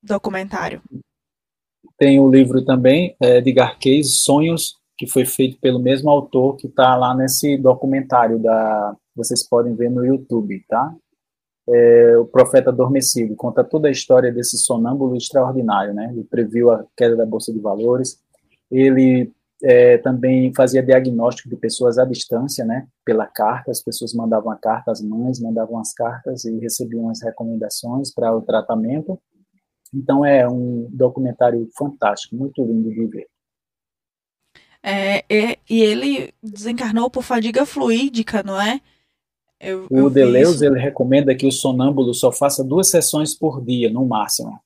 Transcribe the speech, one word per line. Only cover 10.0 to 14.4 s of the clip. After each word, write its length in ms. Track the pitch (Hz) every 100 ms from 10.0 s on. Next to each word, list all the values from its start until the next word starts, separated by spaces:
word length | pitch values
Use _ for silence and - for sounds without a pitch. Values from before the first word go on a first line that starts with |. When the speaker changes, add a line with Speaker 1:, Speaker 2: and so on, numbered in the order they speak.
Speaker 2:
YouTube, 600 | 123 135 131 117 104 95 _
tá? 260 | 117 143 165 _ _ _ _ _ _ -
É, 500 | 120 117 117 117 117
O 80 | 117
Profeta 440 | 131 127 135 127
Adormecido, 680 | 123 123 135 131 123 110 107
conta 260 | 120 113
toda 260 | 123 156 151
a 40 |
história 400 | 131 - 127 123
desse 260 | 120